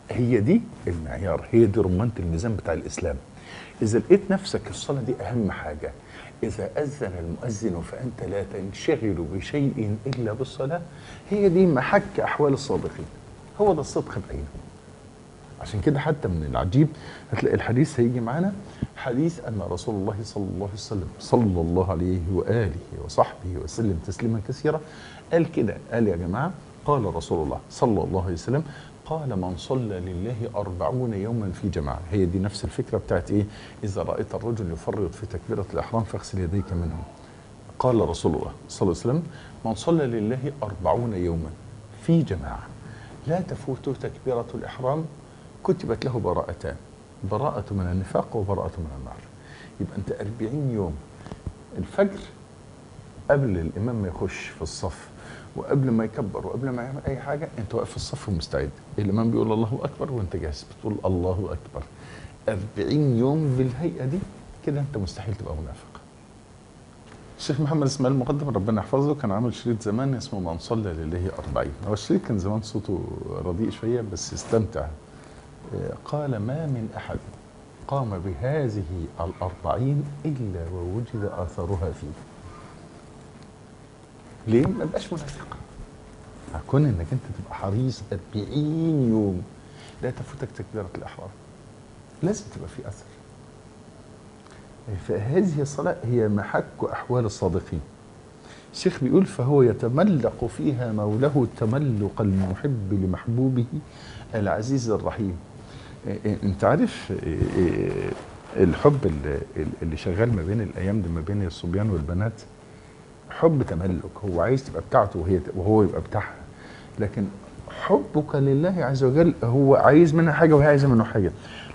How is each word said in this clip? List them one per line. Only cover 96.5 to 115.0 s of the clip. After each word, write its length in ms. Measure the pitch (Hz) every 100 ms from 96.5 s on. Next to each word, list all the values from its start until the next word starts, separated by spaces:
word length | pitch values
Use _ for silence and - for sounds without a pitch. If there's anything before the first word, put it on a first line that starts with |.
| 156 160 - 117
أحوال 340 | - - 123 113
الصادقين. 560 | - 95 90 - 85 69 - - - - - - - -
الشيخ 300 | - 185 -
بيقول: 220 | 131 151 190
"فهو 360 | - 127 143
يتملق 840 | 123 107 120 131 208 160 113 - 117 -
فيها 340 | 156 123 123
مولاه 540 | 107 104 107 139 139 117 -
تملق 640 | 110 131 147 107 101 -
المحب 720 | 110 95 95 95 147 123 98
لمحبوبه 720 | 101 92 85 - 117 131 123 117 151 - - - - - 113
العزيز 540 | 101 82 117 135 117
الرحيم". 480 | 101 92 - 101 87 - - - - - - 101
إيه، 120 | 101 107
إيه، 120 | 101
أنت 200 | 101 92
عارف، 500 | 107 143 240 - - 95
إيه، 160 | - 80 - -
إيه، 360 | 90 98 92 - 95 - - - - -
الحب 420 | 92 76 147 143 101
اللي، 340 | 76 71 69 - - 76 -
اللي 160 | 80 78
شغال 380 | - 90 117 104
ما 60 |
بين 200 | 82 110
الأيام 400 | 98 - 95 107
دي 80 | 87
ما 120 | 82
بين 240 | 80 101 92
الصبيان 440 | - 87 92 110
والبنات 520 | 90 73 87 110 - - - - - - - - - -
حب 340 | - 165 151
تملك، 480 | 107 85 92 87 - - 101
هو 160 | 85
عايز 220 | 85 135
تبقى 180 | - 80 -
بتاعته 300 | 123